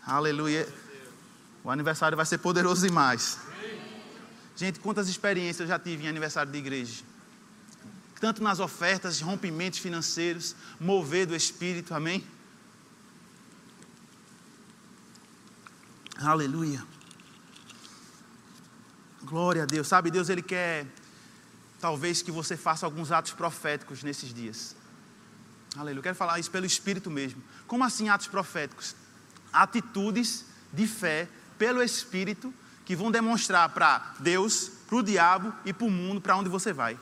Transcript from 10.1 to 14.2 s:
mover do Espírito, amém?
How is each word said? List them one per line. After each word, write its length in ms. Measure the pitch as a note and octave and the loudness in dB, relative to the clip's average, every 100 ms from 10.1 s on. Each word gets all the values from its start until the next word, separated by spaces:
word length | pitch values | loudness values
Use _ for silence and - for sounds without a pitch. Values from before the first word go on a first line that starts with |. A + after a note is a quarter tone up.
| - E3+ E3+ - - - - | -2 -2 -2 -6 -10 -18 -6
mover 460 | E3 G3 D3+ E3+ F#3 | 2 2 2 0 0
do 100 | E3 | 0
Espírito, 560 | - - F3 F3 F3 | -2 -2 -4 -4 -4
amém? 340 | E3 D#3+ F#3+ - - - - - - - - - - - - - - - - - - - - | -4 -2 -2 -6 -20 -20 -20 -20 -20 -20 -20 -20 -20 -20 -20 -20 -20 -20 -20 -20 -20 -20 -20